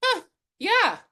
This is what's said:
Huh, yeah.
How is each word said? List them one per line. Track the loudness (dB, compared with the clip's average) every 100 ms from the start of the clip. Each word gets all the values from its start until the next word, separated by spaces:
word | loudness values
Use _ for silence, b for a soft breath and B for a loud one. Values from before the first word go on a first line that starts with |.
Huh, | 0 -2 -4 _ _ _
yeah. | -2 2 2 -2 -14